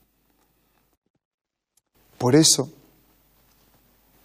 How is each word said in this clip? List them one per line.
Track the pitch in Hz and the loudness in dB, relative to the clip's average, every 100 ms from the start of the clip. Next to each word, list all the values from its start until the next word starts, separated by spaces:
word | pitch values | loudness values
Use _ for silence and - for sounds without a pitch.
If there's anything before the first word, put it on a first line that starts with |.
| _ _ _ _ _ _ _ _ _ _ _ _ _ _ _ _ _ _ _ _ _ - | _ _ _ _ _ _ _ _ _ _ _ _ _ _ _ _ _ _ _ _ _ -6
Por | 120 | 0
eso, | 147 156 - 123 - _ _ _ _ _ _ _ _ _ _ _ _ _ _ | 2 2 0 -6 -14 _ _ _ _ _ _ _ _ _ _ _ _ _ _